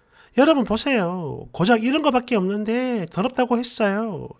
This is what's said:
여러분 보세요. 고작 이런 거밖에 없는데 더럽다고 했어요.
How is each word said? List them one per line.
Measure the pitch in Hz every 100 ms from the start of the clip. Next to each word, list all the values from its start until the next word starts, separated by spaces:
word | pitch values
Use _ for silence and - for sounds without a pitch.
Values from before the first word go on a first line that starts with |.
| _ _ - -
여러분 | 294 285
보세요. | 208 - 285 240 175 185 147 123 -
고작 | - 185 226
이런 | 233 311
거밖에 | 294 254 247 226
없는데 | 185 208 214 240 254 233 165
더럽다고 | - 247 262 247 240
했어요. | 240 - 208 196 226 151 120